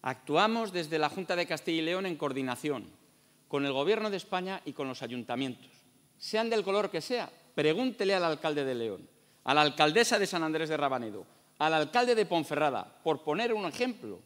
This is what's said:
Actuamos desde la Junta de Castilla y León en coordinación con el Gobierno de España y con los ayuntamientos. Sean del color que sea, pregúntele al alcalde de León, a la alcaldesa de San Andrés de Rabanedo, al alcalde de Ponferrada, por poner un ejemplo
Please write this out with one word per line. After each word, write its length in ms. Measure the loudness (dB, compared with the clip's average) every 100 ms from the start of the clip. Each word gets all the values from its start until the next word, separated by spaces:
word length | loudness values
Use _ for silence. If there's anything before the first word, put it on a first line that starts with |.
Actuamos 680 | -2 -2 0 4 4 2 -2
desde 260 | -4 -2 0
la 100 | 0
Junta 260 | -2 -2
de 120 | -2 0
Castilla 360 | -2 -2 0
y 20 |
León 220 | 0 -2 -4
en 100 | -4
coordinación 720 | -4 -2 -4 -4 -4 -4 -8 -20 _ _ _ _ _
con 160 | -2
el 80 | 0
Gobierno 380 | 0 2 2 0
de 80 | -4
España 420 | -4 -4 -4 -8
y 80 | -10
con 140 | -8 -8
los 160 | -6
ayuntamientos. 720 | -8 -8 -6 -4 -4 -6 -16 -20 _ _ _ _
Sean 300 | -4 -2 0
del 140 | 0
color 280 | 2 0 0
que 100 | -4
sea, 320 | -4 -4 -4 -12 _
pregúntele 600 | 0 2 2 0 0 0
al 80 | 2
alcalde 420 | 2 0 -2 0
de 100 | -2
León, 340 | -2 -4 -6 -12 _ _ _
a 120 | 2
la 80 | 4
alcaldesa 560 | 4 4 4 6 4 2
de 80 | 2
San 180 | 0
Andrés 240 | -2 -2 -2
de 80 | 0
Rabanedo, 500 | 0 -2 -4 -10 -16 _ _ _
al 160 | 2
alcalde 400 | 2 2 2 4
de 120 | 4 4
Ponferrada, 760 | 0 0 2 2 0 -6 -4
por 220 | -2 0
poner 280 | 0 0 0
un 120 | 0
ejemplo 560 | -2 -2 -4 -4 -12 -12